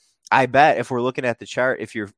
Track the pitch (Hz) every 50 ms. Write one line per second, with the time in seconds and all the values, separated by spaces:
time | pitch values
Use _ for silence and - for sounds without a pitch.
0 | _ _ _ _ _ - - 131 131 127 123 135 151 160 131 117 120 - 131 120
1 | 120 131 127 - 131 123 113 - 104 - - 127 123 131 - - 110 - - 113
2 | 104 98 -